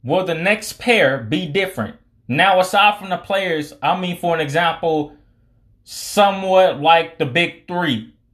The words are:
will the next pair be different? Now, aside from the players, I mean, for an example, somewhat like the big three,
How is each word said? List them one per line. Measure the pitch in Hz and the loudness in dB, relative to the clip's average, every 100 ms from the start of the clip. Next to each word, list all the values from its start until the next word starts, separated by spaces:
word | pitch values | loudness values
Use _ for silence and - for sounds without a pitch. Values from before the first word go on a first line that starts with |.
will | 117 175 | 0 -2
the | 180 160 | 0 -2
next | 180 214 - | -2 -2 -4
pair | - 240 226 143 135 | -8 0 2 2 0
be | 110 160 175 | -4 -4 -2
different? | 147 185 151 104 - _ _ - | -4 -4 -4 -8 -10 _ _ -8
Now, | 131 185 185 | 0 4 4
aside | 185 202 208 208 | 2 4 2 0
from | 196 | -6
the | 175 | -8
players, | - 196 185 160 147 - | -4 -2 -2 -4 -6 -6
I | 139 180 | -2 -2
mean, | 185 170 | -4 -4
for | 175 165 | -2 -2
an | |
example, | 147 151 170 160 170 156 147 - _ _ _ _ _ _ | 0 0 0 0 -2 -2 -4 -10 _ _ _ _ _ _
somewhat | - - - - 202 196 190 185 185 139 | -20 -16 -6 2 2 2 2 4 4 2
like | 147 170 156 - | 4 4 2 -4
the | 147 | -2
big | 131 175 - - | 0 -2 -4 -8
three, | 180 170 117 110 _ _ | -4 -2 -4 -6 _ _